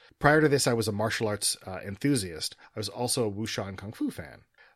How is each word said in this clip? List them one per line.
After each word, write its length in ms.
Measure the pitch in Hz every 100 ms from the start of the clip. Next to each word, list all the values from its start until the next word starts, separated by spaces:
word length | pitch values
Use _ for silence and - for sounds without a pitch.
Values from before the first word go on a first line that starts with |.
| - _
Prior 220 | 143 156
to 80 | 151
this, 180 | 139 131
I 60 |
was 160 | 117 110
a 40 |
martial 360 | 101 110 - 110
arts, 280 | 104 - - -
uh, 140 | 90
enthusiast. 720 | 101 98 139 139 92 78 - - -
I 60 | -
was 80 | 101
also 380 | 113 123 - 113
a 20 |
wuxia 340 | 98 113 - 98
and 80 | 95
kung 140 | 98
fu 180 | - 294
fan. 320 | - 76 - _ _ -